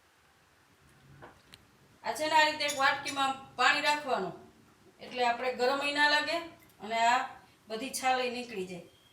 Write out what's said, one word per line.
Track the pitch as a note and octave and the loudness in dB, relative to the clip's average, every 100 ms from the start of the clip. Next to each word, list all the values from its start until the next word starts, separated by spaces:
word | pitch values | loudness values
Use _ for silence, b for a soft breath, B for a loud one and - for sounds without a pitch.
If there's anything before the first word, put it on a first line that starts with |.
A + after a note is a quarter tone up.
| _ _ _ _ _ _ _ _ _ _ - C#3 - - _ - _ _ _ _ | _ _ _ _ _ _ _ _ _ _ -20 -20 -20 -20 _ -20 _ _ _ _
આ | A3 A#3 | -6 -4
છે | D#4 | 2
ને, | D#4 | 4
આ | D#4 | 4
રીતે | D4+ D4 | 2 -4
એક | C4+ | 2
વાટકીમાં | C#4 C#4 C#4+ C#4 C4+ C4 - - | 2 0 -4 0 0 -2 -8 2
પાણી | C4 D4 D4 | 2 4 2
રાખવાનું | D4 C#4 A3 F3+ - - - - _ - _ | 0 -2 -4 -4 -8 -20 -20 -20 _ -20 _
એટલે | - B3 A#3+ | -10 0 0
આપણે | A#3+ B3 A3 | 2 -2 0
ગરમય | B3 C#4 C#4+ C#4+ | 2 2 0 2
ના | D4 | 4
લાગે | D4 D4+ E4+ E4+ - - - | 4 0 -4 -6 -16 -20 -14
અને | G#3 A3+ A#3 | -4 2 4
આ | B3+ C4+ - B B - | 4 0 -10 B B -12
બધી | A3+ C4 - | -8 -6 -2
છાલય | C4 B3+ B3 | 0 0 -2
નીકળી | A#3+ A#3 G3+ F3+ | -6 -8 -8 -8
જાય | F3 E3+ _ _ | -10 -16 _ _